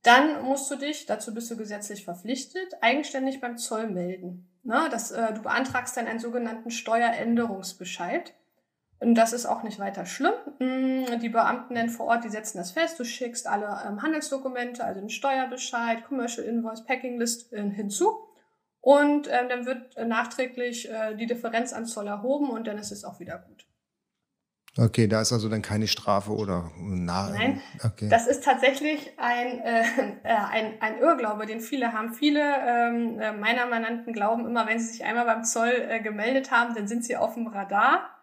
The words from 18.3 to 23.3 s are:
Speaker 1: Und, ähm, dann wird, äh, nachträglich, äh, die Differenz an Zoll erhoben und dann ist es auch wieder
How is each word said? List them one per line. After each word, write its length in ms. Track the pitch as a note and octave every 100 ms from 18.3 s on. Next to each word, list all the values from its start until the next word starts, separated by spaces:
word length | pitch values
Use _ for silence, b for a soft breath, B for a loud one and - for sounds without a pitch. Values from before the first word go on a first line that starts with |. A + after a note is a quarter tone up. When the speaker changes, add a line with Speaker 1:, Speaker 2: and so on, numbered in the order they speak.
| b b b _ _
Speaker 1:
Und, 480 | B3+ C#4+ D4 D4 -
ähm, 200 | B3 B3
dann 160 | B3 B3
wird, 320 | A#3 - -
äh, 80 | A3+
nachträglich, 840 | A3+ A#3 - B3+ B3 A#3+ A#3 -
äh, 260 | A3 A3 G#3+
die 100 | A#3
Differenz 480 | A#3 A#3 A3+ B3
an 120 | A3 A#3
Zoll 220 | A3 G3+
erhoben 420 | G#3 B3 C#4+ C#4+
und 160 | A3+ A3+
dann 100 | G#3
ist 140 | G3+
es 120 | G3+
auch 160 | G3+ G3
wieder 200 | -